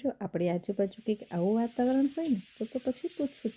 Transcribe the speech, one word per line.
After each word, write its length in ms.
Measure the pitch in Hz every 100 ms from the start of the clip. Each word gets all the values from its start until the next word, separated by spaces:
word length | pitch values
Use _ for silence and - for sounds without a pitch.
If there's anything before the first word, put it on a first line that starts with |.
જો 80 | 277
આપણી 400 | - 190 170 175
આજુબાજુ 460 | 175 190 196 196 - -
કંઈક 160 | 208 - 175
આવું 180 | 185 220
વાતાવરણ 480 | 233 247 247 262 277
હોય 140 | 320 330
ને, 120 | 202 - -
તો 40 | 226
તો 60 | 254
પછી 260 | 262 254 349 -
પૂછવું 360 | 285 -
જ 40 | 220